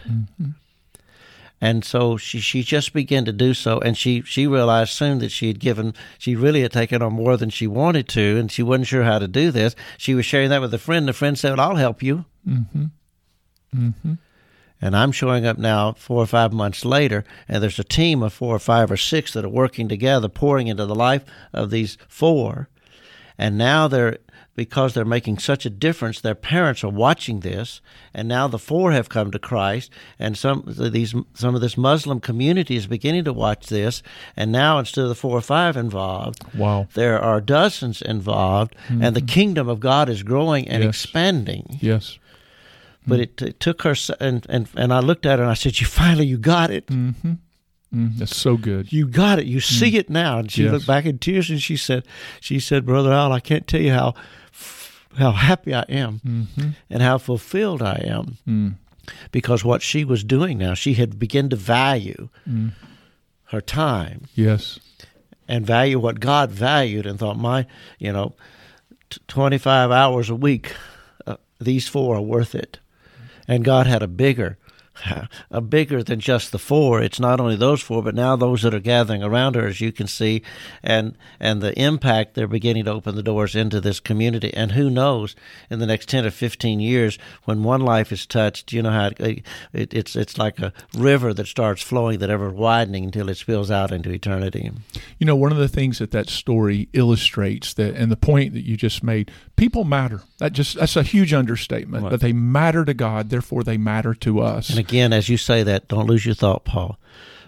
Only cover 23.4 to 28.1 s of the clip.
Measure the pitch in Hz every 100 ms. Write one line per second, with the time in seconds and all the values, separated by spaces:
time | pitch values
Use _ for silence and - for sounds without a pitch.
23.4 | 107 104 120 156 156 131 117 117 _ -
24.4 | _ - 117 - 131 117 113 120 110 101
25.4 | - 139 120 98 156 165 113 110 113 107
26.4 | - 165 165 117 104 101 123 170 - 107
27.4 | 90 95 117 - _ - -